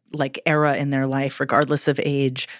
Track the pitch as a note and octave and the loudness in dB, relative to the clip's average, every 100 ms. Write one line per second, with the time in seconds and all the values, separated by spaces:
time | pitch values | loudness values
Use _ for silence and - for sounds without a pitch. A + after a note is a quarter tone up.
0 | _ D3+ C3+ - - D3+ D3+ C#3 C#3+ C3+ | _ -4 -4 -2 0 2 2 2 0 0
1 | C3+ C3+ C#3 - C#3 - D3 D3 - C#3 | 0 0 -2 -2 0 2 2 2 0 0
2 | D3+ C#3+ C3+ C3 - - | 0 0 0 -2 -8 -12